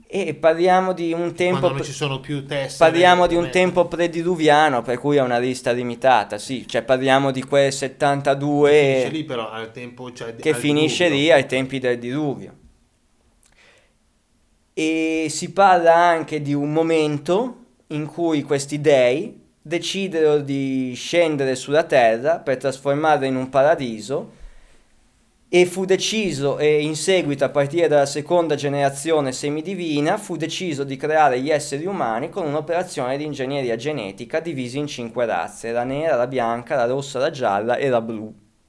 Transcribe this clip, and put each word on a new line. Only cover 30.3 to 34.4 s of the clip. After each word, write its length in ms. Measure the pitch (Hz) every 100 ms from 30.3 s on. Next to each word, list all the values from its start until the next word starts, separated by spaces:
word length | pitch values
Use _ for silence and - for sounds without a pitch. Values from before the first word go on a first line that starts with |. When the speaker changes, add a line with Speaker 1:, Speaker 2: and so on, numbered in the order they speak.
| 160
Speaker 1:
deciso 480 | 156 - 180 139
di 120 | 139 135
creare 440 | 147 156 147 127
gli 100 | 139
esseri 360 | 147 147 139 175
umani 440 | 196 127 110 151
con 160 | 208 156
un'operazione 720 | 147 151 170 175 - 123 139
di 80 |
ingegneria 500 | 151 135 131 143 127
genetica 640 | 117 139 147 98 95 113
divisi 400 | 156